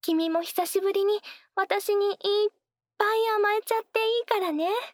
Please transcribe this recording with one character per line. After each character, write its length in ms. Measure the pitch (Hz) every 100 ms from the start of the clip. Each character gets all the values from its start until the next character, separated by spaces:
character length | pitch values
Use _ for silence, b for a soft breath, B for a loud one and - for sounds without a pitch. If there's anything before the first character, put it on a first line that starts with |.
君 280 | - 320 330
も 140 | 330
久 220 | 339 - 349
し 120 | 392
ぶ 140 | 392
り 120 | 392 392
に 180 | 415 B B B -
私 400 | 392 403 - 403
に 160 | 403
い 0 |
っ 60 | 392 392 415 427 _ _ _ _ _
ぱ 160 | 415 453
い 140 | 453
甘 260 | 427 415 427
え 60 |
ち 100 | -
ゃ 80 | 453
っ 40 | -
て 140 | 440 440 466
い 0 |
い 60 | 480
か 140 | 440
ら 120 | 359
ね。 180 | 302 330 440 523